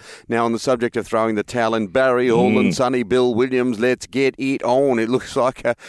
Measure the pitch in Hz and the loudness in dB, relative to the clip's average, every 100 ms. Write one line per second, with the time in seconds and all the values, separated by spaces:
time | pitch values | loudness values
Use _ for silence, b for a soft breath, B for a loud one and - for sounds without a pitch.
0 | B B B 117 117 113 139 123 117 117 | B B B -2 0 -2 -2 -2 -2 -4
1 | 95 113 113 104 - 123 113 113 98 131 | -2 -2 0 -2 -4 -2 0 0 -2 0
2 | 131 123 123 113 123 - - 160 127 127 | 2 2 2 2 4 2 2 0 0 0
3 | 107 127 123 113 131 127 123 107 123 123 | 0 2 2 2 0 0 -2 0 0 -2
4 | - 131 131 - 135 135 120 127 139 117 | -4 -2 -2 -2 -4 -2 0 2 2 0
5 | 110 127 - 139 127 - 120 117 | 0 -2 -2 -2 -2 -2 -4 -4